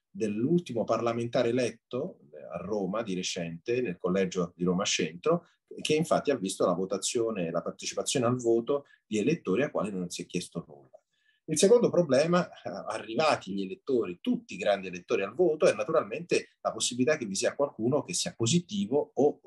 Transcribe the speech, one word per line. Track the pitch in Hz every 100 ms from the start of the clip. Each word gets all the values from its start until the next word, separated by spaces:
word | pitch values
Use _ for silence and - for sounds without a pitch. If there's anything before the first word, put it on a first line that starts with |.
| _
dell'ultimo | 98 107 104 127 175 175 117
parlamentare | 95 113 117 117 117 131 117
eletto, | 123 120 110 _ 123 170 - -
eh, | 76
a | 62 82
Roma | 87 107 92 107
di | 110
recente, | 92 90 92 85 82 - 120
nel | 120 90
collegio | 90 92 92 92 85 -
di |
Roma | 87 90
Centro, | 98 - - 87 151 175 - _ - -
che | -
infatti | 151 165 87 -
ha | 127
visto | 95 - 104
la |
votazione, | 87 95 98 - 120 113 104 82
la | 82
partecipazione | 95 - 92 - 98 139 117
al | 127
voto | 117 117 117 143 - _ -
di | 107
elettori | 113 170 - 95
a | 147
quali | - 95
non | 95 87
si | -
è | 90
chiesto | 90 - 87 -
nulla. | 71 - - _ _ _ _ -
Il | 151
secondo | 240 240 165
problema, | 147 160 127 160 180 -
eh, | - - 95 85
arrivati | 110 110 113 156 120 -
gli | 98
elettori, | 95 - - 127 95 87
tutti | - 247 -
i | 98
grandi | 104 98 95
elettori | 90 - 113
al | 98
voto, | 127 175 156 185
è |
naturalmente | 107 104 165 101 127 175 120 - _
la | 101
possibilità | 110 - 120 127 151
che |
vi | 107 95
sia | 104
qualcuno | - 143 - 113 143
che | 123
sia | 90 92
positivo | - 117 170 - 104 101 139 -
o | - 131 -